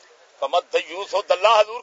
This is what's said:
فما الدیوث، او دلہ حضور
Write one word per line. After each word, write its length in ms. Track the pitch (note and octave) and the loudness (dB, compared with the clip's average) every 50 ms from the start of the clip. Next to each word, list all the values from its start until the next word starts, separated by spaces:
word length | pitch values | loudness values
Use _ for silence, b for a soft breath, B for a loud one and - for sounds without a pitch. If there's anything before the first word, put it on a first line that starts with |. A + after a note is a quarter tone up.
| - _ _ _ _ _ _ _ | -4 _ _ _ _ _ _ _
فما 180 | C#3+ C3+ D3+ F3+ | -6 -2 -2 -2
الدیوث، 560 | F3 _ - E3+ F3+ D#3+ D#3 F3+ G3+ - - | -2 _ -4 -4 -4 -6 -8 -12 -8 -6 -4
او 80 | F#3 | -4
دلہ 260 | G3+ - F3+ F3 F#3 G3+ | -2 -2 0 2 4 4
حضور 340 | A#3 G#3+ G#3 G#3+ A3+ B3 | 4 4 4 2 -2 -10